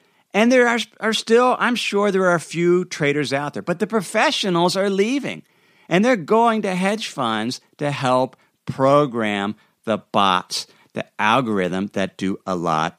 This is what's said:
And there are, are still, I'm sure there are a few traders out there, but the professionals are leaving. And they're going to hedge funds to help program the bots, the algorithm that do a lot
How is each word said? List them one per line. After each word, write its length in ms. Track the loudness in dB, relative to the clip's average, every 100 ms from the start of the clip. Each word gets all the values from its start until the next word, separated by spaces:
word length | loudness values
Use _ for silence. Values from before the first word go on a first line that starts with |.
| _ _ _
And 160 | 0 4
there 160 | 4 4
are, 120 | 0 -6 -6
are 140 | -4
still, 440 | -4 2 4 4 2
I'm 180 | -2 -2
sure 340 | -2 0 2
there 140 | 2
are 100 | 2
a 60 | 0
few 460 | -2 -2 2 2 0
traders 460 | -2 -2 0 -2
out 220 | -4 -4
there, 80 | -8
but 160 | -4 -4
the 80 | -2
professionals 920 | -2 -2 0 0 0 0 2 2 0
are 140 | 0
leaving. 520 | 0 0 -2 -4 -10 -14 _ _ _ -2
And 160 | 2
they're 120 | 2 2
going 460 | 2 2 2 0
to 120 | -2
hedge 340 | -2 -2 -2 -6
funds 520 | -4 -2 -2 -4 -6 _ -8
to 120 | -6
help 460 | -2 0 2 0 -6 _ _
program 920 | -10 0 4 4 2 -2 -2 -2 -4 -8 _ _
the 140 | -4 -4
bots, 680 | -2 2 2 2 -2 -10 -10 _ _
the 120 | -12 -10 -2
algorithm 680 | 2 2 2 -2 -2 -2 -4
that 240 | -4 -6 -4
do 220 | -6 -4 -6
a 100 | -4
lot 420 | -2 0 -2